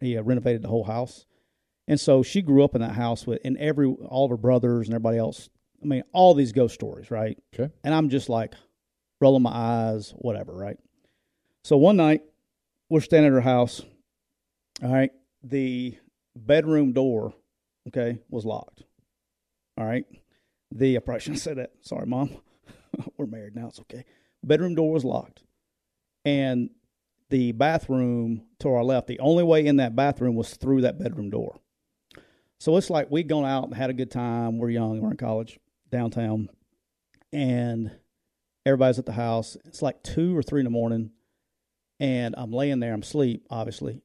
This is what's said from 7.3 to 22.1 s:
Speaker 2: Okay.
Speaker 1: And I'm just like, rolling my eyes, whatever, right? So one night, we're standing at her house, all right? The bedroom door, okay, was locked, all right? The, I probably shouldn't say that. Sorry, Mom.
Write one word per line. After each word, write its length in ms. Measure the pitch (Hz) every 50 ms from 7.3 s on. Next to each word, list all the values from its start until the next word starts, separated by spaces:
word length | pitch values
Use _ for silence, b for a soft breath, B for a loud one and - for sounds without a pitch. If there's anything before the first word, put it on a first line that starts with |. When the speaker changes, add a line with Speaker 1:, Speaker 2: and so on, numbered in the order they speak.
| - - _ _ -
Speaker 2:
Okay. 180 | - 127 151 - _ -
Speaker 1:
And 100 | 139 156
I'm 160 | 160 160 139
just 180 | 135 135 -
like, 280 | - 117 113 117 - - - _ _ _ _ _ _ _ _ _ _ _ -
rolling 220 | 143 135 135 131 123
my 80 | 117 -
eyes, 600 | 117 113 117 120 117 113 113 110 107 104 - -
whatever, 360 | - - 120 104 101 - - -
right? 240 | 92 98 101 - - _ _ _ _ _ _ _ _ _ _ _ _ _ _ _ _ -
So 140 | - 156
one 200 | 139 151 190 214
night, 240 | 185 160 151 156 156 - _ _ _ _ _ _ _ _ _ _ _ _ -
we're 120 | 165 156
standing 260 | - - 170 156 151 143
at 20 | 131
her 80 | 127
house, 400 | 120 131 127 123 120 117 - - - - _ _ _ _ _ _ _ _ _ _ _ _ _ _ _ _ - - -
all 100 | 123 127
right? 180 | 135 135 131 - _ _ _ _ _ -
The 540 | 123 135 139 131 131 127 123 123 123 120 - _ _ _ _ _ _ -
bedroom 580 | 123 107 110 147 160 151 156 156 151 143 131 120
door, 400 | 131 131 131 117 107 - - - _ _ _ _ _ _ _ _ _ -
okay, 320 | - - 131 117 117 117 110 _ -
was 160 | 127 117 107
locked, 380 | 110 110 - - - _ _ _ _ _ _ _ _ _ _ _ _ _ _ _ _ _ _ _ _ -
all 80 | - 110
right? 200 | 110 120 127 - _ - - _ _ _ _ _ _ _ _ _ -
The, 260 | - 110 135 135 127
I 20 | 117
probably 220 | - - 123 110
shouldn't 200 | - 147 147 139
say 120 | - 160 147
that. 160 | 131 120 - _ _
Sorry, 240 | - - - - -
Mom. 240 | 113